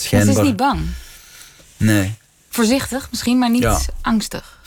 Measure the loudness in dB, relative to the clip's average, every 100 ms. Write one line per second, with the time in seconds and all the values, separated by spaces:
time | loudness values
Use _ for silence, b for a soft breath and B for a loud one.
0 | 0 2 4 4 2 2 0 0 -4 -8
1 | B B B B B B B -2 2 2
2 | 0 -4 _ _ _ -2 2 2 -2 -8
3 | -8 -6 0 2 2 2 2 0 -2 -4
4 | -2 -2 -2 -10 -14 -20